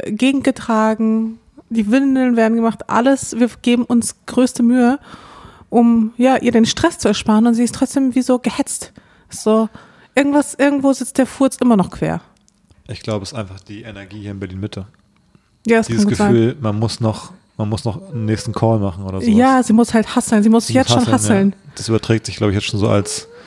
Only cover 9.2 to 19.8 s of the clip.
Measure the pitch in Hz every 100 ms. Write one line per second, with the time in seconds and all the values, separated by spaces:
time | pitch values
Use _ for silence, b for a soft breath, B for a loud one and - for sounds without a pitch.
9.2 | b - 214 220 220 B B B B 262
10.2 | 285 294 - - 285 285 269 269 247 -
11.2 | 247 - 269 - 247 208 175 - 160 165
12.2 | - _ _ _ _ _ - 110 - 104
13.2 | 98 113 95 95 - 104 110 101 95 104
14.2 | 101 98 95 95 104 98 95 _ _ _
15.2 | _ _ _ _ 226 226 220 117 208 -
16.2 | - 117 117 147 107 104 113 - 113 98
17.2 | - - _ - 107 110 113 120 196 117
18.2 | 107 107 117 - 113 113 98 90 95 95
19.2 | 240 214 262 254 233 220